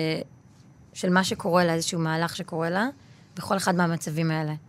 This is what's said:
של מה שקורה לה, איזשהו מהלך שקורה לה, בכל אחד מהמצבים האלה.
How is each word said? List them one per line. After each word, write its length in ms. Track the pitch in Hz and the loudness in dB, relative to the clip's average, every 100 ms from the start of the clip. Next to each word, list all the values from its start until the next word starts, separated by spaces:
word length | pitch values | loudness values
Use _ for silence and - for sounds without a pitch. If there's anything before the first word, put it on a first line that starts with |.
| 160 160 - - - - - - - | 0 -2 -6 -16 -20 -20 -20 -20 -20
של 160 | - 185 | -4 2
מה 140 | 185 | 2
שקורה 420 | 185 220 196 175 175 | 2 -2 2 4 4
לה, 80 | |
איזשהו 260 | 165 165 170 | 2 -2 -2
מהלך 360 | 160 160 170 - | 0 0 -2 -4
שקורה 340 | 180 165 165 | -8 -4 -2
לה, 180 | 180 247 381 - - - - | 0 -2 -4 -18 -20 -18 -10
בכל 200 | - 196 | -4 -2
אחד 180 | 196 180 | 2 2
מהמצבים 560 | 175 165 - 156 160 | 2 0 -4 -2 0
האלה. 220 | 160 151 151 | 0 -2 -6